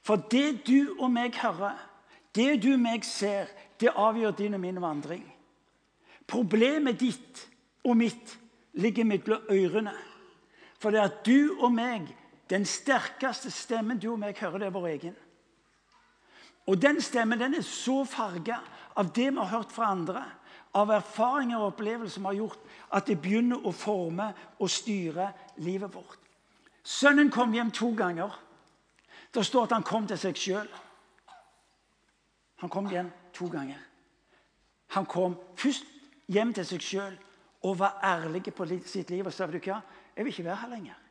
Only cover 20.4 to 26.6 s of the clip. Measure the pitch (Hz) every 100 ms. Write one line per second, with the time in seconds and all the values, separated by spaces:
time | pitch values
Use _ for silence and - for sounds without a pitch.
20.4 | - - - 202 208 214 - - 240 285
21.4 | 247 233 208 - 214 233 214 190 196 202
22.4 | 220 - - - - 202 277 170 170 214
23.4 | 240 247 185 170 208 202 170 170 214 -
24.4 | - - 190 - 233 202 165 160 196 -
25.4 | - - 160 190 196 185 - - _ _
26.4 | _ _